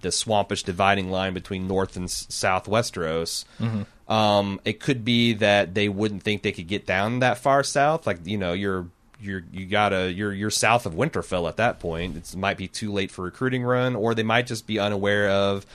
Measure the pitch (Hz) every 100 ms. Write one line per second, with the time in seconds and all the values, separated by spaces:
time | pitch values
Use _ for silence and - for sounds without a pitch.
0 | 92 - - 107 101 101 - 92 98 101
1 | 92 92 95 92 - 95 92 95 95 -
2 | 90 - - - 104 92 - 107 117 -
3 | 82 82 82 - - - 113 110 104 -
4 | - 110 107 104 101 98 104 110 - 127
5 | 110 117 117 107 107 101 87 95 104 98
6 | 107 98 107 104 107 98 82 98 - 92
7 | 104 123 127 110 143 139 135 143 143 160
8 | - 90 85 107 92 90 101 95 87 -
9 | _ - 98 95 85 92 95 104 104 95
10 | 92 90 104 98 104 - 110 120 101 80
11 | 143 98 - 92 85 - 117 - 87 82
12 | 90 76 - 90 98 90 92 - 107 101
13 | 95 - 90 - 131 127 123 123 127 120
14 | 113 113 110 113 123 113 - 107 101 101
15 | 101 104 101 98 98 98 -